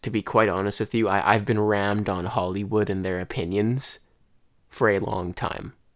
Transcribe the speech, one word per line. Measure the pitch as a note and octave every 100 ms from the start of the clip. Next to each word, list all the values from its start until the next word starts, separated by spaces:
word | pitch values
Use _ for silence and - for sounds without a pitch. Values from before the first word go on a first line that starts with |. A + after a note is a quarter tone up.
to | -
be | G#2
quite | - A#2 G#2+
honest | F2+ G2+ -
with | G#2+
you, | A2+ G#2+
I, | G2 F2+
I've | G#2+ G#2
been | A2
rammed | G#2+ G2+ G2+ G#2 G#2
on | F#2 F2+
Hollywood | - F2+ F#2+ G2 G#2+ G#2
and | F#2+ F#2
their | F2+
opinions | F#2 - E2+ G2 G#2+ B2+ - - _ _ _ _ _ _ _
for | - A2+
a | G2
long | G2 G2 F2
time, | F2 - - - - _